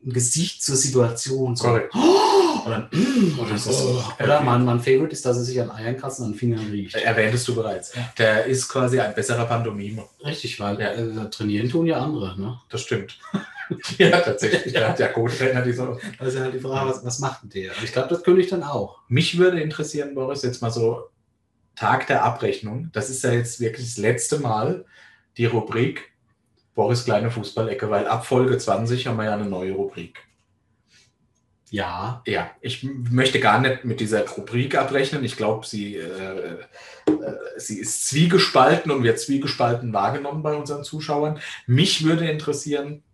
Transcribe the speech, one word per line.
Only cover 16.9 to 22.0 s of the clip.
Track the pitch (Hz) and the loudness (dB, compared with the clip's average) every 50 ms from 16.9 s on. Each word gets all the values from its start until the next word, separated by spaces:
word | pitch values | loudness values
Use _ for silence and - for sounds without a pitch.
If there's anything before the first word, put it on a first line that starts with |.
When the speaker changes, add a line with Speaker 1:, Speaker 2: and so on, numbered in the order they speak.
Speaker 1:
was, | 127 - - | -2 -4 -4
was | 123 117 - | -8 -6 -4
macht | 139 135 - - - | -4 -6 -6 -8 -16
denn | 101 | -12
der? | - 98 95 95 | -10 -10 -10 -8
Aber | 92 - 113 | -8 -8 -8
ich | 117 - | -4 -2
glaub, | 127 - - | -2 -2 0
das | 170 170 - | -2 0 4
könnte | - 180 190 | 6 6 6
ich | 175 - | 6 2
dann | 196 175 151 | 0 -4 -4
auch. | 143 143 120 98 - - - _ | -4 -4 -4 -6 -6 -10 -20 _
Speaker 2:
Mich | _ 120 135 170 175 170 170 | _ 2 2 2 2 4 4
würde | 180 180 180 165 | 4 4 4 2
interessieren, | 151 156 151 - 151 - - 147 143 139 139 | -2 -4 -4 -4 -6 -6 -4 -6 -6 -4 -4
Boris, | 135 131 131 139 135 - | -6 -4 -4 -4 -4 -4
jetzt | 123 120 - | -4 -4 -2
mal | - 113 - | -4 -4 -2
so: | 117 113 113 117 - - - _ _ _ _ _ _ _ _ _ _ _ _ _ | 0 0 0 0 -2 -8 -16 _ _ _ _ _ _ _ _ _ _ _ _ _
Tag | - 110 104 120 135 | -2 0 2 2 2